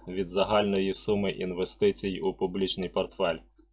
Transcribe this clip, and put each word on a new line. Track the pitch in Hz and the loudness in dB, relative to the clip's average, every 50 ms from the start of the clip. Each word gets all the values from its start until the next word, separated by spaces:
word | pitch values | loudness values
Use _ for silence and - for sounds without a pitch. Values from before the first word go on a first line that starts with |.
| - - | -12 -8
від | 90 95 95 85 | -4 -4 -4 -2
загальної | 90 98 95 98 104 104 104 101 98 95 95 98 92 | 0 0 2 4 4 2 4 2 2 2 2 2 2
суми | - - - 107 101 101 95 | 2 2 2 2 0 0 -2
інвестицій | - - 92 92 90 87 92 - - - 107 101 95 - - 98 92 85 | -2 -4 -4 -4 -4 -2 0 0 2 4 4 2 4 2 0 -2 -4 -4
у | - 95 90 | -4 -4 -2
публічний | - 95 92 90 98 95 90 - - 92 85 | -2 -2 -4 -2 -2 -2 -2 -2 -2 -4 -4
портфель. | - 98 92 - - - 95 85 82 78 - _ _ _ _ _ | -2 -4 -4 -4 -2 0 0 0 0 -2 -6 _ _ _ _ _